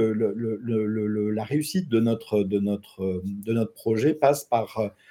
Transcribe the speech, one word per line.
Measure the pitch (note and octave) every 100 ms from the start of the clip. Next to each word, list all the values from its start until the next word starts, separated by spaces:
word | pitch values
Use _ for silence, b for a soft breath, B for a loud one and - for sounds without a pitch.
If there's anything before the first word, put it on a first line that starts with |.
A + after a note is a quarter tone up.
| A2+ G#2+
le, | G#2+ G#2+
le, | A2+ G#2+
le, | A#2 A2+ G#2+
le, | A2 G#2+
le, | G#2+ G#2
la | G#2+
réussite | A2 D3 D3+ F#3+ D#3
de | A2+
notre, | A2+ A2+ - G#2+
de | F#2+ G2+
notre, | G2+ G2+ - -
euh, | F#2+ F#2 F#2+
de | G2+ G#2+
notre | A2+ G#2+
projet | - A2+ A2 C#3+
passe | D3+ C#3 D3 -
par, | A#2 A2 A2+
euh, | G#2 - b